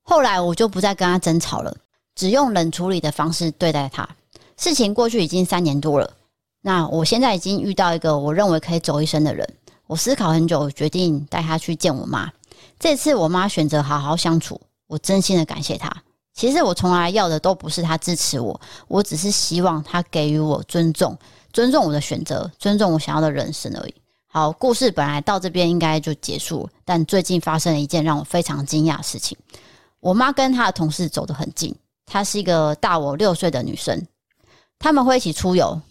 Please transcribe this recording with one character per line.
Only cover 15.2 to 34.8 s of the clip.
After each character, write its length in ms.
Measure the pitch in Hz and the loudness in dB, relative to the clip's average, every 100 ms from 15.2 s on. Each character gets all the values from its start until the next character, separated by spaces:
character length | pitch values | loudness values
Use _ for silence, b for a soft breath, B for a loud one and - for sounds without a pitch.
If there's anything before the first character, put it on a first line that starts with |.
心 160 | 180 185 | 4 2
的 60 | |
感 180 | 156 156 | 0 -4
谢 160 | 147 - | -6 -6
她。 140 | - - _ _ _ | -8 -10 _ _ _
其 160 | - 240 | -2 0
实 140 | 302 | 2
我 100 | 254 | 2
从 200 | 175 180 | 2 2
来 160 | 175 170 | 2 2
要 180 | 208 180 | 0 0
的 100 | 156 | 2
都 140 | 185 | 0
不 140 | 185 156 | 0 -4
是 120 | 156 | -4
她 160 | 165 160 | -2 -2
支 180 | - 170 | -2 -2
持 240 | - 135 | -2 -2
我， 200 | 113 - B B B | -4 -8 B B B
我 160 | 185 | -2
只 140 | 202 156 | 0 -2
是 120 | 196 | -2
希 320 | 196 - 165 | -2 0 0
望 220 | 180 160 | 0 0
她 180 | 151 175 | -4 -4
给 260 | 175 160 151 | -2 -2 0
予 100 | 151 | 2
我 240 | 156 143 | 0 -2
尊 300 | 156 175 165 | -2 0 2
重， 240 | 151 156 - b b b | 2 -2 -2 b b b
尊 180 | - 247 | 0 2
重 140 | 285 180 | 4 2
我 60 | |
的 80 | 147 | 0
选 240 | - - | -4 -6
择， 260 | 160 - 175 - | -4 -6 -6 -4
尊 200 | 202 208 | 0 2
重 160 | 202 | 2
我 40 | 160 | 2
想 180 | 147 151 | 0 0
要 40 | |
的 100 | 160 | 0
人 220 | 143 - | -2 -6
生 240 | 160 - - | -8 -8 -10
而 100 | - | -12
已。 60 | - _ _ _ | -16 _ _ _
好， 220 | 160 151 | -2 -2
故 220 | 165 254 | 0 0
事 160 | 233 254 | 2 2
本 140 | 165 143 | 0 -2
来 140 | 147 | 0
到 180 | 180 196 | 0 -2
这 120 | 180 | -2
边 200 | 180 175 | 0 2
应 80 | 175 | 2
该 220 | 165 156 | 2 0
就 140 | 156 | -2
结 260 | 147 - - | -6 -6 -8
束 240 | - 156 | -6 -8
了， 60 | - _ - | -8 _ -2
但 180 | 170 160 | 0 2
最 160 | 196 | 0
近 200 | 175 180 | 2 -2
发 180 | 165 160 | 0 0
生 140 | 170 | 0
了 60 | 151 | 0
一 60 | 147 | 0
件 160 | 170 | 0
让 160 | 156 147 | 0 -2
我 60 | |
非 180 | 151 175 | 0 -2
常 240 | 165 143 143 | -2 -6 -2
惊 200 | 156 156 | 2 2
讶 100 | 143 | 0
的 60 | |
事 160 | 156 - | -6 -8
情。 180 | - - _ B B B B B | -10 -10 _ B B B B B
我 140 | 180 | 0
妈 180 | 196 262 | 2 2
跟 220 | 277 262 | 2 2
她 140 | 254 214 | 2 0
的 40 | |
同 180 | - 160 | 0 -2
事 200 | 151 170 | -2 -4
走 160 | - 156 | -4 -6
得 80 | |
很 180 | 143 147 | -6 -8
近， 220 | - - - _ _ _ | -6 -8 -10 _ _ _
她 180 | 202 | -4
是 160 | 202 208 | -2 -2
一 40 | |
个 300 | 185 165 151 151 | 0 2 2 0
大 220 | 214 170 | 0 0
我 200 | 143 143 | 0 2
六 180 | 208 170 | 2 2
岁 160 | 170 | 0
的 100 | 135 | -2
女 140 | 123 - | -4 -6
生， 320 | - - 170 _ _ b b b b | -4 -4 -6 _ _ b b b b
他 140 | _ | _